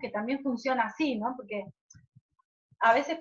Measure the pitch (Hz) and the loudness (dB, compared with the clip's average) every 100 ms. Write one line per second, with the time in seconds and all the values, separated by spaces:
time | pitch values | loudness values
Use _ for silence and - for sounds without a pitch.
0 | 226 208 226 269 269 240 269 254 214 - | -6 -4 -2 -2 -2 -2 0 0 0 0
1 | 311 226 226 262 202 208 196 - _ - | 0 0 -2 -6 -8 -8 -8 -14 _ -20
2 | _ - _ _ _ _ _ - 226 233 | _ -20 _ _ _ _ _ 2 6 6
3 | 285 330 | 4 0